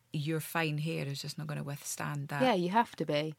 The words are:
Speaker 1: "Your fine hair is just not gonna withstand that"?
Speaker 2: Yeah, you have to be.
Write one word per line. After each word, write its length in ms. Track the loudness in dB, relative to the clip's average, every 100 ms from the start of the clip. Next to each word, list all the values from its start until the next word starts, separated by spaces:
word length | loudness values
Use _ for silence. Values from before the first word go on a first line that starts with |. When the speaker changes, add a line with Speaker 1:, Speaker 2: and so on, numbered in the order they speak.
| _
Speaker 1:
"Your 260 | -2 0 -2
fine 380 | 0 0 2 0
hair 300 | 0 -2 -4
is 140 | -4
just 180 | -6 -8
not 80 | -6
gonna 160 | -4
withstand 640 | -6 -8 -8 -4 -4 -4 -2
that"? 160 | 2
Speaker 2:
Yeah, 100 | 4
you 160 | 4 4
have 260 | 4 2 0
to 80 | 2
be. 280 | 2 2